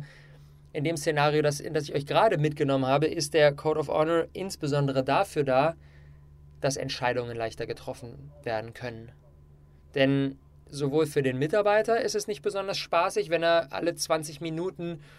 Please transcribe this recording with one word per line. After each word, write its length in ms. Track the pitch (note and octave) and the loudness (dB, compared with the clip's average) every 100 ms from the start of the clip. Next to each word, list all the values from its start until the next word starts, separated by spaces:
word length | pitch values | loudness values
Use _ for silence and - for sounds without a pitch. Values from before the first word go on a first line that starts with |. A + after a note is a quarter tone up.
| - - - - - - - | 2 -18 -20 -20 -20 -20 -10
in 120 | D#3+ | -4
dem 120 | D3+ E3 | -2 -2
Szenario, 460 | E3 D3 D3 D3+ | 0 2 4 4
das, 160 | D3 C#3+ | 2 -2
in 160 | - | -4
das 100 | D3+ | -4
ich 100 | D3 | -2
euch 120 | D3 D3 | -6 2
gerade 320 | D3+ A3 E3 | 4 4 4
mitgenommen 480 | D3+ D3+ C#3 C3+ C3 | 0 0 0 2 4
habe, 200 | C#3+ D#3 | 2 2
ist 280 | E3+ D3 | -2 0
der 180 | D#3+ D3 | 6 4
Code 280 | D3 D#3 D#3 | 4 -2 0
of 80 | D3 | 0
Honor 380 | - D#3 E3 - | 0 2 2 0
insbesondere 680 | - F#3+ - D3 C#3+ C#3 C3+ | -6 -8 -6 -2 0 2 0
dafür 400 | C3 D#3 G3 - | 2 0 0 0
da, 320 | C3 C3 D#3 - - - - - - - - - | 2 4 2 -2 -16 -20 -20 -20 -20 -20 -20 -4
dass 160 | A#2+ - | -4 -2
Entscheidungen 600 | C3+ - B2 B2 A#2+ A#2 | -6 -2 -2 -2 -4 -6
leichter 300 | A2+ - A#2 | -6 -6 -8
getroffen 640 | A2+ - A#2+ A#2+ - - - | -8 -10 -12 -14 -16 -18 -10
werden 300 | A#2+ A2 A2+ | -6 -4 -6
können. 360 | - B2 A2+ A#2+ - - - - - - - - C#3+ | -10 -10 -10 -16 -20 -20 -20 -20 -20 -20 -20 -8 0
Denn 420 | C3+ C#3 C#3 - - - - | 2 2 0 -6 -20 -20 -14
sowohl 360 | C#3 C#3+ D3+ D#3 | -4 0 2 2
für 160 | D3+ | 2
den 160 | C3 B2+ | 0 0
Mitarbeiter 600 | D#3 G#3+ G3+ G#3+ A3 A#3 | 0 2 4 4 2 0
ist 140 | G#3 | 0
es 140 | G#3 G#3+ | -4 -4
nicht 140 | G#3 | -4
besonders 360 | G#3 G3 G3 - | -4 -4 -4 -6
spaßig, 500 | - F3 F#3+ G#3+ E3 | 0 0 2 0 0
wenn 140 | E3 | 2
er 300 | E3 E3+ D#3+ | 4 4 2
alle 240 | - E3+ E3 | -4 -4 -2
zwanzig 440 | - D#3+ D#3 D3 | -2 -2 -2 -8
Minuten, 600 | E3+ D#3+ F#3 - E3+ D#3+ - | -8 -4 -6 -6 -8 -8 -14